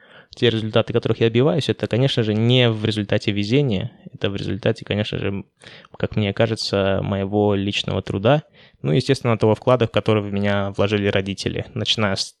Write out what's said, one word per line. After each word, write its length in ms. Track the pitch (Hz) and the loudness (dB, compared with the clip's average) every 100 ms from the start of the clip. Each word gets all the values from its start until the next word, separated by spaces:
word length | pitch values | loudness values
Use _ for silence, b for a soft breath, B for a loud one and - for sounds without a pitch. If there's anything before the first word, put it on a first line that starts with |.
| b b b - | b b b 0
те 140 | 120 | 2
результаты, 440 | 110 107 113 - | 2 0 0 2
которых 280 | 113 - 117 | 0 0 2
я 60 | 113 | 2
добиваюсь, 420 | 117 143 170 - | 4 2 2 0
это, 180 | 104 107 | -2 0
конечно 340 | 110 135 - | 2 2 2
же, 120 | 107 | 0
не 360 | 107 117 127 120 | 2 4 4 4
в 160 | 110 107 | 2 -2
результате 460 | 107 98 110 - | -2 0 -2 0
везения, 600 | 101 101 135 139 95 123 - - | -2 2 2 2 -2 -4 -12 -20
это 160 | - 104 | -6 -6
в 60 | 98 | -4
результате, 500 | 98 98 113 113 - | -6 -2 -2 -2 -4
конечно 320 | 101 107 90 | -4 -4 -4
же, 280 | 101 98 - _ B B B - | -4 -6 -10 _ B B B -6
как 200 | - 110 | -4 -2
мне 160 | 101 | -2
кажется, 680 | 98 113 110 - 98 98 95 | 0 0 0 -2 0 0 0
моего 540 | 98 98 98 104 104 98 | -2 -4 -2 0 2 0
личного 460 | 101 - - 98 | -2 -4 -4 -6
труда, 420 | - 101 107 151 - b b b | -4 0 2 2 0 b b b
ну, 100 | 135 | -2
естественно, 460 | 151 131 135 120 110 | 0 0 0 0 2
того 180 | 110 104 | 2 2
вклада, 320 | 127 127 113 | 2 2 2
в 40 | |
который 300 | 107 - 107 | 0 0 0
в 100 | 101 | 0
меня 400 | 101 101 101 98 | -2 0 0 -2
вложили 360 | 98 101 104 101 | -2 0 2 0
родители, 580 | 98 98 98 95 - - | 0 -2 -4 -4 -4 -6
начиная 420 | 110 107 - 101 95 | -6 -4 0 0 -2
с 200 | - _ | -6 _